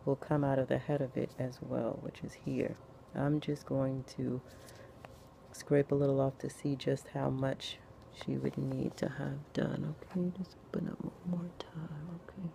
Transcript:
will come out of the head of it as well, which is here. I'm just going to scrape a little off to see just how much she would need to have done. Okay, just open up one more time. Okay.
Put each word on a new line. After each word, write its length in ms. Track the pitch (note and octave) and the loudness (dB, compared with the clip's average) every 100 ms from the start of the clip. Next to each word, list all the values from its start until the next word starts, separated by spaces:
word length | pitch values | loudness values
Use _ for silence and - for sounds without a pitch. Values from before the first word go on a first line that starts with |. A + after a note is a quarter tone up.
will 120 | C#3+ C3+ | 4 2
come 280 | - D3+ | 4 4
out 140 | C#3 C3+ | 6 6
of 100 | B2+ | 6
the 100 | C3 | 2
head 240 | - D3 | 4 2
of 140 | C3 B2+ | 2 0
it 140 | - - | -2 0
as 200 | C3 B2+ | -2 -2
well, 380 | C3 B2 A2+ - | -2 0 2 0
which 200 | - - | -6 -6
is 100 | - - | -8 -6
here. 320 | - B2+ - - - - - | -2 0 0 -2 -12 -18 -8
I'm 260 | - C#3 D3+ | 0 4 4
just 260 | D3 D3 - | 2 -2 0
going 380 | C3+ C3+ C3+ B2+ - | 2 2 0 -4 -2
to 240 | B2+ B2+ - - - - - - - - - - - | 0 -2 -6 -16 -16 -16 -16 -16 -16 -16 -20 -20 -16
scrape 380 | - - D3 C#3+ | -14 6 6 6
a 20 | |
little 260 | C#3+ C#3+ C3+ | 6 6 6
off 180 | C3+ C3 | 4 2
to 100 | C#3 | -6
see 280 | - D3 C3+ | -2 -2 0
just 320 | C#3+ C#3 - | 2 0 0
how 220 | C#3+ C3+ | 0 2
much 480 | C3 C3+ C#3 - - - - - - | 2 0 0 -6 -10 -14 -18 -18 -8
she 120 | - C3+ | -2 0
would 200 | C3+ - | 0 0
need 400 | C3+ C3 C3+ - | -2 0 -2 0
to 120 | - | -2
have 440 | C3+ C#3 C#3 D3 | 0 -2 -4 -4
done. 420 | - - C#3 D3+ D#3 | 0 0 0 -2 -4
Okay, 300 | - F#3 F3+ F3+ | -4 0 0 -2
just 180 | F3+ - - | -8 -10 -6
open 200 | - - | -2 -2
up 100 | - | -4
one 120 | - - F3 | -6 -6 -4
more 200 | F3 F3 - | -2 -4 -8
time. 600 | - D#3+ E3 D3 E3 E3+ - | -10 -8 -6 -8 -8 -10 -12
Okay. 220 | - E3+ | -8 -8